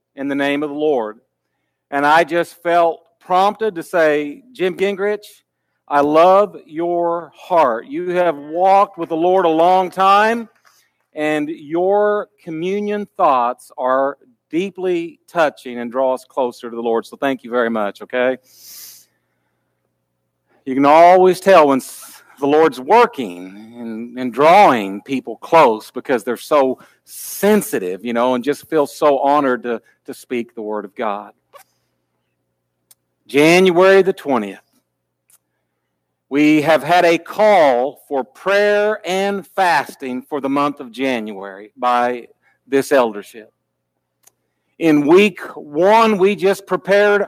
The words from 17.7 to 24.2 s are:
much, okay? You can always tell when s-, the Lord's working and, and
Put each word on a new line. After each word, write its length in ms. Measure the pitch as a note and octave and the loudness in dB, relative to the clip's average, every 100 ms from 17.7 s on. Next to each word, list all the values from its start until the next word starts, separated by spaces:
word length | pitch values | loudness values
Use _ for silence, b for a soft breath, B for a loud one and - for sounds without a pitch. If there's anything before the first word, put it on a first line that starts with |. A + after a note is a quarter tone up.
much, 300 | A2+ G2+ - | -2 -6 -8
okay? 380 | G#2 B2+ B2+ B2+ _ B B B B B B B _ _ _ _ _ _ _ _ _ _ _ _ _ _ | -10 -4 -4 -4 _ B B B B B B B _ _ _ _ _ _ _ _ _ _ _ _ _ _
You 100 | - | -6
can 120 | C3 C#3 | 2 6
always 540 | D#3+ F3 F#3 F#3 F3 | 8 8 8 4 2
tell 280 | G3 F3+ D3 | 4 4 6
when 100 | C3 | 2
s-, 440 | - - - - _ - | -4 -18 -20 -20 _ -6
the 80 | C#3+ | 0
Lord's 340 | D3+ D#3+ B2+ | 2 2 0
working 960 | C3+ A3+ A#3 F#3 G#2 F2 F#2 G2+ A2 A#2+ | 0 2 2 -2 -10 -10 -16 -20 -20 -16
and, 420 | A#2 A2 A#2+ | -12 -12 -12
and 140 | B2 | -10